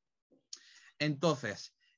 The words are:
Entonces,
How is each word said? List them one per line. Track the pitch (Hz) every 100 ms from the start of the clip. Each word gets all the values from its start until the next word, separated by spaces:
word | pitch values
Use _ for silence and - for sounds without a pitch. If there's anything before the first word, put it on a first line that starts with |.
| _ _ _ _ _ - - - - -
Entonces, | 151 143 170 143 110 98 - - _